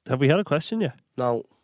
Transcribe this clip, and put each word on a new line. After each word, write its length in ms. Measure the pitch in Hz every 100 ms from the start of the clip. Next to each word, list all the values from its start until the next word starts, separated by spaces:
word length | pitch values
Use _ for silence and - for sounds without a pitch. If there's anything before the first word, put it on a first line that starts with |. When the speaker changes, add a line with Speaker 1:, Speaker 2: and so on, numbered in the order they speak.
| -
Speaker 1:
Have 140 | 131
we 80 | 139
had 100 | 180
a 60 |
question 360 | 202 151 - 226
yet? 120 | 156 - _ -
Speaker 2:
No. 280 | 123 117 - _